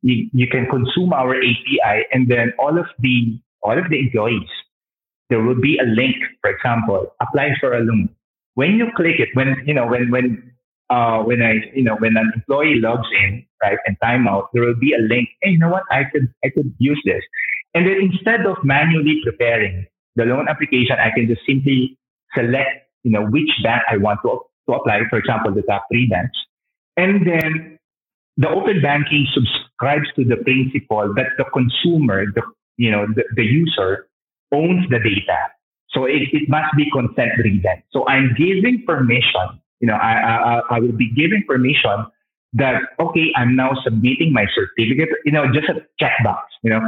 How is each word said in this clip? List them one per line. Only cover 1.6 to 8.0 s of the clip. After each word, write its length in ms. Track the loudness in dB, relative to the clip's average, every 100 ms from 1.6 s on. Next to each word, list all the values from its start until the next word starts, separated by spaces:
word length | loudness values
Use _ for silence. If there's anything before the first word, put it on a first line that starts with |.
| -2
P 140 | 0
I, 220 | 0 0 0
and 160 | 0 2
then 240 | 2 0 -2
all 200 | 0 0
of 60 | -2 -2
the, 400 | 0 2 0 -4 _ _
all 160 | -2 -2
of 100 | 0
the 120 | -2
employees, 500 | 0 0 0 -2 -6 -16 -18 _ _ _ _ _ _
there 100 | 0
will 180 | 2 2
be 200 | 2 2
a 60 |
link, 320 | 2 2 2 -2 -6 -4
for 80 | -4
example, 640 | -2 -2 0 0 -2 -4 _
apply 300 | -4 -2 -2 -2
for 140 | -2
a 80 | 0
loan. 300 | 2 2